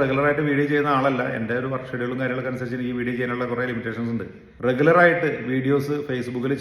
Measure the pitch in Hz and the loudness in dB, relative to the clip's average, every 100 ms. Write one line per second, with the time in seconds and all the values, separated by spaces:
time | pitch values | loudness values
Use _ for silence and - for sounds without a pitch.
0 | 135 135 147 143 147 139 143 147 147 139 | 2 2 2 2 2 2 2 2 2 2
1 | 135 131 131 117 110 120 131 131 - 123 | 2 0 -2 -4 -4 -4 -4 -6 -6 -6
2 | 123 127 131 127 127 123 123 127 123 123 | -4 -2 -2 -2 -4 -4 -4 -4 -4 -2
3 | 123 120 123 123 123 120 123 113 113 110 | -2 -2 -2 -2 -2 -2 -2 -4 -4 -4
4 | 117 117 95 - - - 120 127 147 175 | -2 -4 -6 -14 -20 -4 0 2 6 8
5 | 175 170 156 139 120 131 131 143 143 147 | 6 4 0 -2 -2 0 2 2 0 -4
6 | 143 127 120 123 131 135 | -4 -4 -4 -4 -2 -2